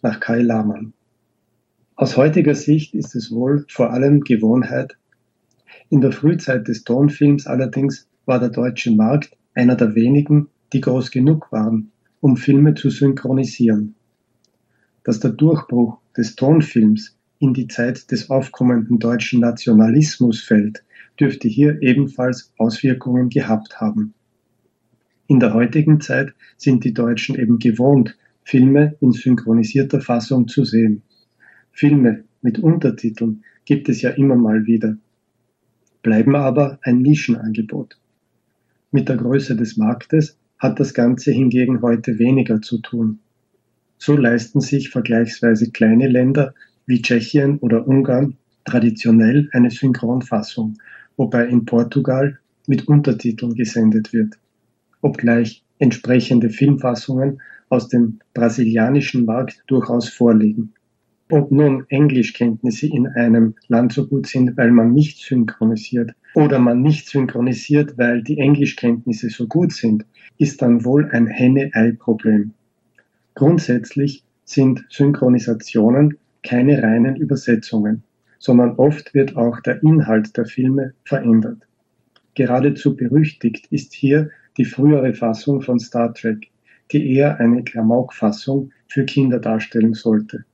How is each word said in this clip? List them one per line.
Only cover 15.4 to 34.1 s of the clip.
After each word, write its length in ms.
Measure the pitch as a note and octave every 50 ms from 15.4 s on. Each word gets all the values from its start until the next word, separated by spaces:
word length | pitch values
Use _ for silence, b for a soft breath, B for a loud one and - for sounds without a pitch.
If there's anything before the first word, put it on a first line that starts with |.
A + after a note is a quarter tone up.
| D3 D#3+ E3 D3+ - _ - A#2+ A#2+ A2+ A2 _ _ _ _
des 200 | - A#2 G#2+ -
Tonfilms 800 | - C3 C3+ C3+ D3+ D3+ - - A#2+ A2 G#2+ G#2+ G#2+ - - _ _ _ _ _ _
in 140 | D3+ C#3 B2
die 120 | C3 A#2+
Zeit 460 | A2 - - A#2+ B2 B2 - _ _ C3
des 180 | A2+ - -
aufkommenden 680 | C3 C3 C3 - - - B2+ B2 B2 A#2 A2 A#2 A#2+ A2+
deutschen 400 | A2 A#2 A#2+ A#2 - - - A#2+
Nationalismus 1000 | A#2 A#2 A#2 - - B2 A2+ G#2+ A2 A2+ A#2 D3 D#3 D3+ - - B2+ A#2+ A2 G#2+ -
fällt, 420 | - A2+ G#2+ G#2 G#2+ G#2+ - b b b b b b b -
dürfte 300 | C#3+ C3+ - - - A#2
hier 340 | G#2+ A#2 C#3+ D3 D3+ D3+ -
ebenfalls 680 | B2+ B2+ C#3+ C#3 C3+ - - B2+ B2+ B2+ - - _ _
Auswirkungen 760 | _ A2+ A2+ G#2+ - - C3 B2+ B2+ - B2+ B2 B2+ B2 A#2+
gehabt 500 | A#2 C3 - G#2+ A2 G#2+ G#2+ - - -
haben. 340 | A2 G#2+ G#2+ G#2+ G#2+ G#2+ _ _ _ _ _ _ _ _ _ _ _ _ _ _ _ _ _ _ _ _ _ _ _ _
In 120 | D3+ B2+
der 140 | B2 A2+ G#2+
heutigen 460 | A#2 B2 A#2+ - D#3 D3+ D#3 D#3 D3+
Zeit 340 | - - C3 C3 - - _ b b b b
sind 280 | b - C#3+ C3 A#2+ -
die 100 | B2 G#2+
Deutschen 420 | A#2+ A#2 A#2 A#2+ A2 - - -
eben 220 | - B2 A2 A#2+ A2+
gewohnt, 580 | - B2 A2 A2 B2 C3+ C#3+ C#3 A#2 - - _ _ _ _ _ _
Filme 500 | - - C3 B2+ C3+ C3+ C#3+ D3+ D3+ D3+ _
in 100 | - B2+
synchronisierter 880 | A#2+ - - B2+ B2 A#2+ - A2 A2+ A#2 A2 G#2+ - C3+ C3+ - - C3
Fassung 460 | - - A#2+ A#2 A2+ - C3+ B2+ A#2
zu 180 | A2+ - - B2
sehen. 380 | G#2+ A2+ A2+ A2+ A2 G#2+ G#2 _ _ _ _ _ _ _ b b b b b b b _
Filme 500 | - - C#3+ D3 C#3+ B2+ A#2 G#2+ G#2+ - _ _ _ -
mit 180 | B2 G#2+ A2
Untertiteln 840 | F#3+ D#3+ E3 - - C3 A2 - - A#2 A2 - A#2 A2+ G#2+ G#2+ b b b b b
gibt 240 | - D3 C#3+ C#3 -
es 140 | D3 - -
ja 80 | B2